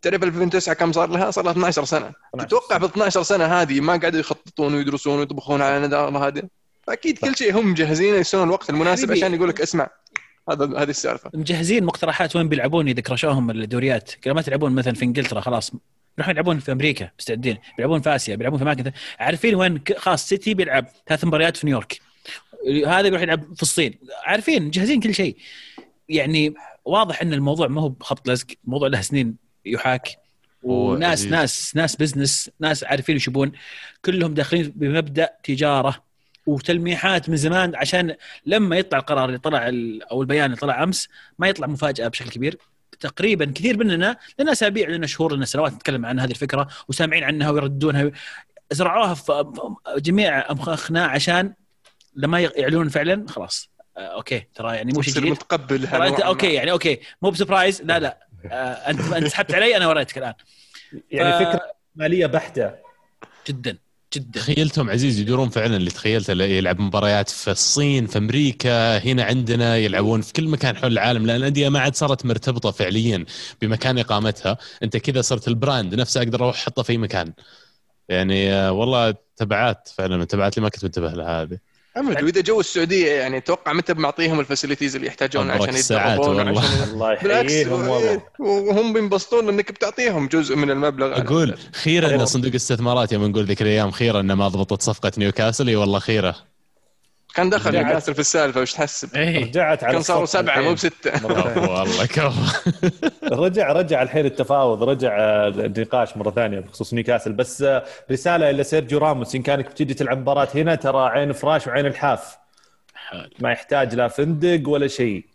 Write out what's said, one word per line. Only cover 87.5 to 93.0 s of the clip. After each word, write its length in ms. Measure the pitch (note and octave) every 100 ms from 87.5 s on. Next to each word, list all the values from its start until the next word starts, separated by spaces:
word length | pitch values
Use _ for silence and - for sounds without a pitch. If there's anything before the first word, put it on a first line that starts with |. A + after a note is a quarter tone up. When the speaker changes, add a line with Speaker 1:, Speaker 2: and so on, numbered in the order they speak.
Speaker 2:
يحييهم 360 | D3+ C3+ B2 B2
والله. 220 | B2+ A2+
Speaker 1:
إيه، 120 | G#2 - -
وهم 540 | C4+ G3+ G3+ G3+ A3+
بينبسطون 560 | A3 G#3 G3 - A#3 G#3+
إنك 240 | G3+ G#3
بتعطيهم 560 | G#3 G#3 G#3+ B3 F3 C#3
جزء 280 | D#3+ D3 C3+
من 140 | C#3+
المبلغ. 500 | C#3 D3 C#3 C3+ C3+
Speaker 4:
أقول 340 | A#2+ D3+ D3+ - -
خيرًا 320 | - D#3+ E3+ D#3+
إن 60 |
Speaker 2:
أيوة. 120 | C3+
Speaker 4:
صندوق 260 | B2 C3 B2+
الاستثمارات 640 | B2 - A#2+ A#2+ B2